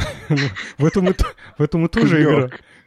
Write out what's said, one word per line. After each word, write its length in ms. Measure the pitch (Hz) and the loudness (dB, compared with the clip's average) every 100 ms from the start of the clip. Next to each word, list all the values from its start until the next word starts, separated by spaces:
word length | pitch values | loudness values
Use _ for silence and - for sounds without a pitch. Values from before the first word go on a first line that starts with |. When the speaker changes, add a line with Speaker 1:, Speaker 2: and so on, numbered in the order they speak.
| - | -8
Speaker 1:
<laughs> 240 | - - | -8 -4
Ну, 80 | 143 139 - - - | -2 -2 -6 -12 -2
в 80 | 156 | 0
этом 240 | 202 185 | 2 0
и 40 | |
т-, 120 | 185 - - - - | 0 -2 -4 -14 -4
в 40 | |
этом 240 | 147 170 165 | -2 0 -2
и 40 | |
тоже 320 | 226 214 160 | 2 2 4
игра. 260 | 147 147 127 | 4 2 0
Speaker 2:
Клёк. 120 | - _ - | -8 _ -20